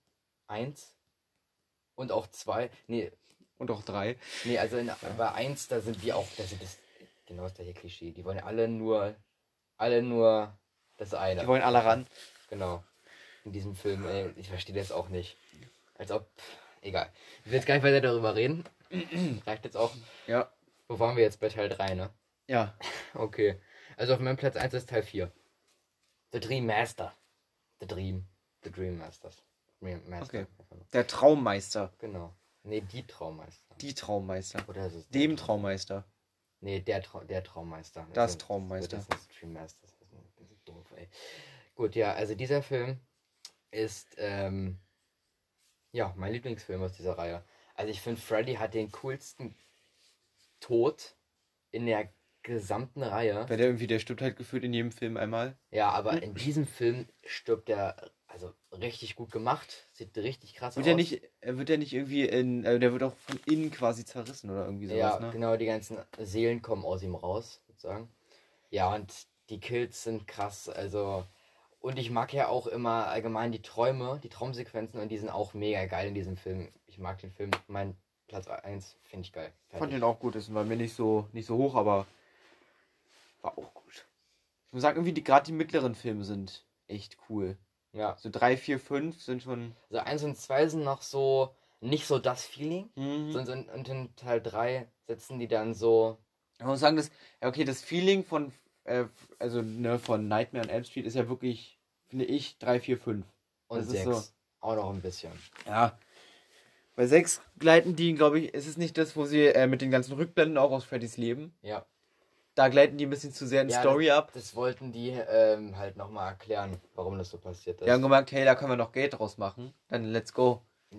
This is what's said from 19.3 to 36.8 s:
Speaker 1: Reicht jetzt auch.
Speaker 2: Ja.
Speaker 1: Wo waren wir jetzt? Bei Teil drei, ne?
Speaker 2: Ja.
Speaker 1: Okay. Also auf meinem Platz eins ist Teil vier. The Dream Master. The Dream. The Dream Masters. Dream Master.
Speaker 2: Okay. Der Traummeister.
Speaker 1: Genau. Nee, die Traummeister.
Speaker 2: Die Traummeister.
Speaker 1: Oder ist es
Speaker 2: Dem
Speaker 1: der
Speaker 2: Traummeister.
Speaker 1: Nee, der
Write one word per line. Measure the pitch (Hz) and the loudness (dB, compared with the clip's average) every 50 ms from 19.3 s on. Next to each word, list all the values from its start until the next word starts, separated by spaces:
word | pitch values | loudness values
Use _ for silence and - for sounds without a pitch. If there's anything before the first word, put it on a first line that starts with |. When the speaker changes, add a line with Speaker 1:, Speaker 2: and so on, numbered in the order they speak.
| 120 101 - | -2 -4 -4
Speaker 1:
Reicht | 107 110 110 - | -6 -6 -6 -8
jetzt | 120 - | -6 0
auch. | 101 117 117 123 120 113 - - - - | 0 0 0 0 -6 -20 -20 -20 -12 -4
Speaker 2:
Ja. | - 117 123 - - _ _ _ _ _ _ _ | 0 0 0 0 0 _ _ _ _ _ _ _
Speaker 1:
Wo | - 120 98 | -6 0 2
waren | 117 120 123 | 2 4 6
wir | 117 110 | 6 6
jetzt? | 104 - - | 6 6 2
Bei | 107 107 | -4 -2
Teil | - 110 101 98 | 0 0 -2 -2
drei, | 95 - 98 95 92 | 0 0 -2 -2 0
ne? | 90 95 98 - _ _ _ _ _ _ | -2 -4 -8 -10 _ _ _ _ _ _
Speaker 2:
Ja. | - 127 117 104 101 - - - - - - - - - | 0 2 2 2 0 -4 -10 -12 -10 -10 -10 -12 -12 -6
Speaker 1:
Okay. | - 113 104 - - 107 101 92 - _ _ - - - - - | -6 -6 -4 0 2 2 2 2 0 _ _ -20 -20 -20 -14 -6
Also | - 120 127 131 | -2 2 2 4
auf | 127 | 4
meinem | 127 127 131 | 4 0 0
Platz | - 139 131 - | 0 0 0 0
eins | - 127 131 127 | 0 -2 -2 -2
ist | 127 123 - | -4 -4 0
Teil | 120 110 104 | 0 0 0
vier. | - - 95 90 87 - _ _ _ _ _ _ _ _ _ _ _ _ _ _ _ _ _ _ _ | 0 -2 -4 -4 -4 -6 _ _ _ _ _ _ _ _ _ _ _ _ _ _ _ _ _ _ _
The | - 120 | -8 -6
Dream | - - 135 131 120 | -4 -2 -2 0 0
Master. | 110 107 107 117 117 - - - - - _ _ _ _ _ _ _ _ _ _ _ _ - | 2 2 2 0 0 -2 -8 -10 -10 -10 _ _ _ _ _ _ _ _ _ _ _ _ -16
The | 101 | -10
Dream. | 90 98 92 95 95 95 92 92 - _ _ _ _ _ _ - | -8 -6 -6 -4 -4 -4 -6 -8 -10 _ _ _ _ _ _ -18
The | 95 | -14
Dream | 87 92 92 90 87 | -10 -8 -6 -6 -6
Masters. | 82 78 80 - - - - - - _ _ _ _ _ _ _ - | -8 -10 -14 -18 -18 -20 -20 -20 -20 _ _ _ _ _ _ _ -14
Dream | 95 92 87 85 - 87 | -10 -10 -10 -10 -12 -12
Master. | 92 87 - | -12 -12 -10
Speaker 2:
Okay. | - - 104 98 - _ _ - - - 90 - - - | -10 -8 -10 -10 -10 _ _ -20 -20 -20 -20 -8 -2 0
Der | 123 120 | 0 0
Traummeister. | - - - 127 147 156 143 123 107 98 98 - - - 107 98 92 _ - | 0 2 8 8 8 8 8 4 0 0 -2 -4 -6 -6 -6 -6 -6 _ -14
Speaker 1:
Genau. | 117 107 98 87 85 85 90 _ _ _ _ _ - | -14 -12 -10 -10 -12 -12 -16 _ _ _ _ _ -10
Nee, | 104 107 110 | -6 -6 -6
die | 101 92 113 127 - | -6 -8 -12 -14 -14
Traummeister. | - - - 82 80 80 78 78 80 - _ _ _ - - | -14 -14 -12 -12 -12 -12 -12 -18 -20 -20 _ _ _ -16 -14
Speaker 2:
Die | 135 143 143 | -12 -10 -10
Traummeister. | - - 104 104 101 95 95 92 95 95 - - 95 92 | -10 -6 -4 -4 -4 -2 -4 -6 -6 -6 -8 -8 -10 -10
Speaker 1:
Oder | - 92 95 95 | -10 -8 -8 -8
ist | 90 85 | -8 -8
es | 82 80 - | -12 -12 -4
Speaker 2:
Dem | 131 139 151 156 156 | 0 2 2 2 2
Speaker 1:
der | - - | 0 -2
Speaker 2:
Traummeister. | - 107 101 101 98 98 98 - - 98 101 101 _ _ _ _ _ _ _ _ _ _ - | -2 0 0 0 -2 -4 -4 -6 -8 -8 -10 -10 _ _ _ _ _ _ _ _ _ _ -14
Speaker 1:
Nee, | 95 98 98 | -10 -6 -6
der | 92 | -4